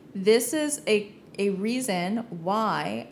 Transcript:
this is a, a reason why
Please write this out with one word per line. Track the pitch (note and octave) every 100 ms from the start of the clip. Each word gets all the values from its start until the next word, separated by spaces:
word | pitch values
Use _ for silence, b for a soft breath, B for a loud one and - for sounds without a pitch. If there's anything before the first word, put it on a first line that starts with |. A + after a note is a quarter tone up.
| -
this | G3 F#3+ A3+ A#3+
is | D#4 D4+ D4 -
a, | G#3+ G#3 - - -
a | G3+
reason | F#3 G#3+ B3+ B3 F#3 F3 A3+ - F3
why | E3 G#3 A3 D#3 D#3+ A3 -